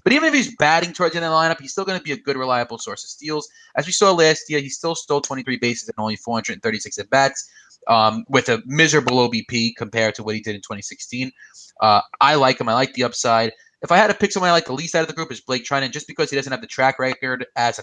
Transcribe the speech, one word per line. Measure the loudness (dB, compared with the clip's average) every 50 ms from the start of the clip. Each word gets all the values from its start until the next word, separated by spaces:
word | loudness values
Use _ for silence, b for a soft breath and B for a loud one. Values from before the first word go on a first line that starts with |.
But | _ 2
even | 4 4 4
if | 2 2
he's | 2 0 -2 -2
batting | 0 2 4 4 2 2 -2
towards | -2 -2 -2 -2
the | 0 -2
end | -2
of | 0
the | 2
lineup, | 2 2 2 0 -2
he's | -6 -8
still | -8 -6 -4
gonna | -4 -6 -6
be | -6 -6
a | -8
good, | -4 -4 -4 -4
reliable | -2 0 0 0 0 0 -4 -6 -10
source | -10 -10 -10 -10 -12
of | -14
steals. | -16 -12 -8 -6 -6 -6 -6 b b b b b b
As | -8 -4
we | -4
saw | 0 4 4 4
last | 6 6 6 6 4 2 -2 -4
year, | -2 -2
he | -2 -4
still | -8 -6 -4 -4 -4
stole | -6 -4 -2 -2 -2
twenty-three | -2 -4 -8 -8 -6 -6 -4 -2
bases | -2 -2 -2 -4 -8 -10
and | -8 -6
only | -4 -4 -4
four | -6 -6 -4 -4
hundred | -4 -4 -6 -8 -4 -4
thirty-six | -4 -4 -4 -6 -10 -10 -12
at-bats. | -4 0 2 2 2 2 0 -4 -10 b b b b b b b 0 2
Um, | 4 4 4 4 2 0 -2 0
with | 0 2 2 2
a | 0 -2 -2
miserable | -2 0 2 2 4 4 2 2 2 2 2
O | 2 2
B | 0 -4 -6 -4
P | -2 -2 -2 -2 -4
compared | -6 -10 -4 -2 0 0 0 -2
to | -4
what | -6 -6 -6
he | -6
did | -6 -8 -8
in | -8
twenty | -10 -12 -12 -12
sixteen. | -12 -14 -14 -16 -14 -10 -8 -6 -6 -8 B B B B B B B B B 0
Uh, | 4 4 4 4 2 0 0 2
I | 4 4 6
like | 6 4 4 2 0
him. | -2 0
I | 0
like | 0 0 0
the | -2 -2
upside. | -4 -4 -2 -2 0 2 2 2 2 0 b b b b b b
If | 0 4
I | 6
had | 6 6
to | 4 2
pick | 0 0 0
someone | 0 0 2 4
I |
like | 4 2 2
the | 0
least | -6 -8 -6 -2 -2
out | -2
of | -2 -2
the | -4
group | -6 -8 -8
is | -10 -12
Blake | -6 -4 -4 -4 -2
Trinan, | -2 -2 -2 -2 -2
just | -6 -8 -12
because | -10 -4 -4 -4 -2
he | -2
doesn't | -4 -4 -4
have | -6 -8
the | -8 -8
track | -2 0 2 2 2 0
record | -2 -2 -2 -4 -4 -6 -6 -6 -8 -6 _
as | 0 0 0 0
a | -4